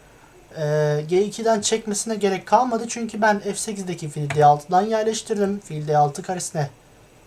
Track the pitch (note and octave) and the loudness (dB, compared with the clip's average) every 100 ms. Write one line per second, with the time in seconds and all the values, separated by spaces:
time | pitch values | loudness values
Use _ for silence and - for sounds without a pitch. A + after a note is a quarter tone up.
0 | - - - - - D#3+ D3+ D3+ D3+ D3 | -20 -20 -20 -20 -16 -6 -2 0 2 0
1 | D#3 F3+ G#3 G3+ A3+ A3 G#3 A3 A3 G3+ | 0 0 0 0 0 2 2 -2 -2 -4
2 | A3 G#3+ G3 F#3 - G#3+ B3+ A3+ A3+ A#3+ | -4 -2 0 0 2 4 4 0 -4 -6
3 | A3+ G#3+ A3 G3+ G3+ F#3+ - G3 F3+ F3 | -6 0 2 2 -2 -6 -6 -6 -6 -6
4 | D3+ D3+ C#3+ D3+ D3 D3 - F3+ G#3+ A3 | -8 -6 -4 4 6 6 2 0 2 0
5 | A3 A3 - G#3 G3 G3+ - D3+ D3+ D3+ | 0 -4 -4 -2 -2 -2 -6 -8 0 2
6 | D3 C#3+ F3+ F3+ - E3 C#3 - _ - | 2 0 -8 -8 -6 -4 -6 -8 _ -20
7 | _ _ | _ _